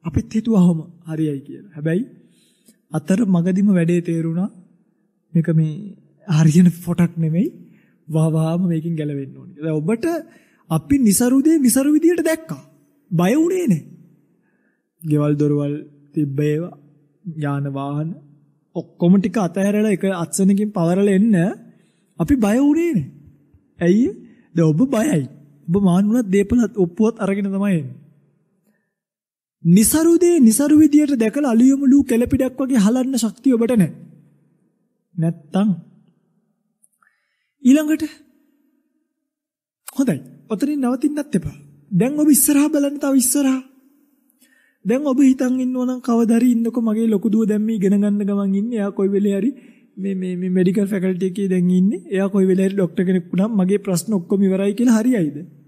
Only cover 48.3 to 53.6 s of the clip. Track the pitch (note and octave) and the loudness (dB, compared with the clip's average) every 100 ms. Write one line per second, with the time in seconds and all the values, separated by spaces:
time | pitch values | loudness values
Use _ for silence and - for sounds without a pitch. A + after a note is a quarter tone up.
48.3 | G3+ G3 G3 A3+ A#3 G3+ G3+ G3 G3 G3+ | -2 -2 -2 -4 -4 -6 -2 -2 0 0
49.3 | G3 A3 C#4+ - _ _ - G3 F#3+ F#3 | 0 -2 -6 -20 _ _ -10 -8 -6 -6
50.3 | F3+ F#3 F#3 F3+ F#3 G3 G3+ F#3 F3+ F#3+ | -6 -2 0 2 2 -2 -2 -2 -2 -4
51.3 | F#3 G3 F#3 F3+ F#3 F#3+ E4+ D#4+ F#3+ G3 | -4 -2 0 2 2 2 -2 -6 -4 -2
52.3 | G3 F#3+ F#3 F#3+ G3+ F3 - F3+ F#3 F3 | 0 2 2 0 0 -2 -2 0 -2 -2
53.3 | F3+ G#3 G#3+ | -2 0 0